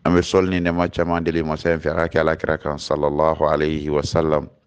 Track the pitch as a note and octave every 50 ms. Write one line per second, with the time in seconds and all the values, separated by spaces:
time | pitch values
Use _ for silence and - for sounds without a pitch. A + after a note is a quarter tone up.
0 | _ - F2 F2 E2+ - - F#2+ F#2 F#2 F#2 F2+ E2+ E2+ E2+ F2 F2 F2 - -
1 | E2+ E2+ E2+ E2+ E2 E2 D#2+ E2 D#2+ D#2 D#2 D2+ - E2+ E2+ D#2+ D#2 D#2 D#2 E2+
2 | E2 E2 - E2 D#2+ D#2+ D#2+ D#2+ - D#2+ D#2 D2+ - D2+ D2 D2+ - - D2 D2+
3 | D2 D2 D2 D2 D2+ D#2+ D#2+ D#2 D#2 D2+ D#2 D2 D2+ D2+ D#2 D#2 D2 D2+ D2 D2
4 | C#2+ - - E2 D#2+ D#2 D#2 D2 C#2+ - - _ _